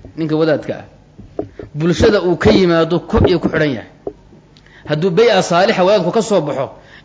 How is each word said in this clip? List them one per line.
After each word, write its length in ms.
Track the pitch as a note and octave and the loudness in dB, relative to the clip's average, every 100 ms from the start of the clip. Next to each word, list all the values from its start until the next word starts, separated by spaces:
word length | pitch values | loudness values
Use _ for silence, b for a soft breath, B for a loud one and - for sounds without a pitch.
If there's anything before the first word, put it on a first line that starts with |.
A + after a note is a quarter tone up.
| - - | -16 -8
ninka 200 | D#3+ D#3 | -4 0
wadaadka 380 | D#3+ C#3 - - | 0 0 -4 -12
ah. 60 | - - - - - - B B B D3 | -14 -20 -20 -20 -14 -12 B B B -4
Bulshada 460 | E3 E3 A3+ G#3 | -2 2 2 2
uu 140 | F3+ E3+ | 0 0
ka 140 | G#3 | 2
yimaado 480 | G#3 F3+ E3 D#3+ F3 | 4 2 2 0 -2
ku 140 | - G#3+ - | -2 0 2
iyo 120 | E3+ | 2
ku 100 | F3+ | -2
xidhan 220 | D#3+ D3+ A#2 | -2 -2 -4
yahay. 60 | F2+ - - - - - _ b b b - | -10 -16 -16 -16 -20 -20 _ b b b -6
Hadduu 240 | D3+ F#3+ | -4 0
bay'a 300 | E3+ A#3 F#3+ | 2 4 2
saalixa 400 | - F3 G3+ F#3+ | 2 2 2 2
wadaadku 280 | F3+ G#3 F3 | 2 2 2
ka 100 | A3 | -2
soo 200 | - G3 | 0 0
baxo, 300 | D3+ C3 B2+ - B B | 0 -4 -8 -10 B B